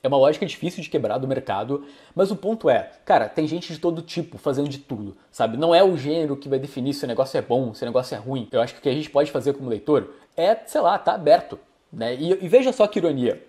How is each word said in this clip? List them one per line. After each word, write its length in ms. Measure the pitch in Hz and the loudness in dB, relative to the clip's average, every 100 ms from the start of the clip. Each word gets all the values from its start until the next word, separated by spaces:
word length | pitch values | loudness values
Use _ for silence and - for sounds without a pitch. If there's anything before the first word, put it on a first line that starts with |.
É 60 | 131 | 2
uma 80 | 139 | 4
lógica 300 | 135 175 190 | 4 4 -4
difícil 360 | - 165 185 | -6 -8 -8
de 80 | 151 | -6
quebrar 280 | - 107 120 | -4 -2 -4
do 100 | 131 | -4
mercado, 560 | 131 127 101 113 143 - - - - | -6 -4 -6 -4 -8 -8 -20 -14 -2
mas 160 | 196 | -2
o 60 | 202 | -2
ponto 320 | 196 220 160 | -4 -2 2
é, 220 | 113 - - | 2 0 -16
cara, 240 | - 180 107 | 2 2 2
tem 180 | - 156 | -2 -2
gente 280 | 170 - | -4 -8
de 60 | 156 | -4
todo 220 | 175 165 | -4 -4
tipo 360 | 165 - 143 104 | -8 -8 -8 -6
fazendo 320 | 151 135 147 | -4 -2 -4
de 80 | 135 | -6
tudo, 400 | - 113 101 - _ | -10 -10 -10 -14 _
sabe? 280 | - 117 117 | -2 -2 0
Não 180 | 165 170 | 4 6
é 80 | |
o 140 | 196 165 | 6 2
gênero 400 | 139 165 156 139 | -2 -2 -2 -6
que 100 | 143 | -2
vai 100 | 135 | -4
definir 360 | 139 - 131 | -4 -6 -4
se 100 | 139 | -4
o 40 | 131 | -4
negócio 300 | 117 135 147 | -2 -2 -2
é 40 | |
bom, 320 | 117 120 127 | 0 -2 -2
se 100 | 107 | -6
o 20 | 120 | -2
negócio 300 | 120 123 110 | -2 -2 -10
é 20 | |
ruim. 300 | 113 135 107 | -8 -8 -2
Eu 120 | 123 | -2
acho 140 | 123 - | -2 -2
que 40 | |
o 40 | |
que 40 | 147 | -2
a 60 | |
gente 160 | 139 151 | -2 0
pode 200 | 139 151 | 0 0
fazer 260 | 139 135 139 | 0 -2 -4
como 140 | 131 | -4
leitor 440 | 107 - 143 95 - _ - | -6 2 0 0 -16 _ -2
é, 180 | 180 220 - | 0 0 -2
sei 120 | 302 | 0
lá, 180 | 180 190 | 2 2
tá 160 | - 196 | 0 0
aberto, 440 | 147 175 - - _ _ _ | 4 4 4 -16 _ _ _
né? 240 | 117 113 127 | -8 -6 -4
E, 140 | 160 | 0
e 180 | 190 185 | 0 6
veja 240 | 233 262 | 6 6
só 160 | - 208 | 2 2
que 120 | 208 | 2
ironia, 440 | 165 139 123 - | 0 0 0 -2